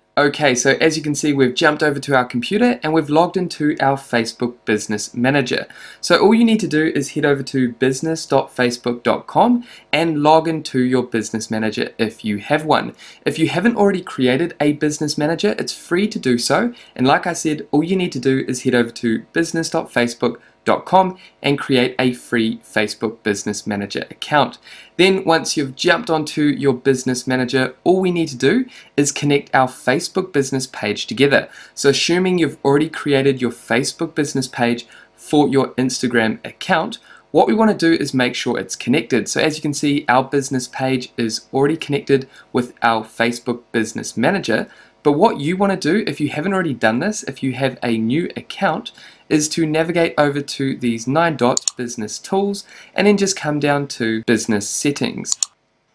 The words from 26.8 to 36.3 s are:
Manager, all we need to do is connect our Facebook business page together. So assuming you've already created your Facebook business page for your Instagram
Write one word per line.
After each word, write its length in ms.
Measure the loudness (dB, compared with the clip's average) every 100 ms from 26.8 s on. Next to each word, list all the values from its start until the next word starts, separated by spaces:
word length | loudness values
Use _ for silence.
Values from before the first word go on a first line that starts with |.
| 2 0 0 -4 -2
Manager, 480 | -2 0 0 -2 -2
all 180 | 0 2
we 80 | 2
need 200 | 0 -2
to 60 | 0
do 300 | 2 2 -2 -10 -6 -2
is 140 | -2
connect 420 | 0 0 0 2
our 140 | 2 2
Facebook 680 | -2 -2 -2 -2 -6 -2
business 320 | -2 -2 -4 -6
page 400 | -8 -6 -6 -6
together. 440 | 2 4 4 0 -16 -18 0
So 140 | 2
assuming 500 | 2 2 2 2 2
you've 180 | 0 0 2
already 240 | 2 2
created 500 | -4 0 2 2 2
your 120 | -2
Facebook 640 | -4 -2 0 0 -6 -6 -4
business 320 | -2 -2 -4
page 400 | -2 -2 -2 -8 -20 -20 _
for 320 | 0 2 4
your 180 | 2 0
Instagram 680 | -2 -2 -2 0 2 0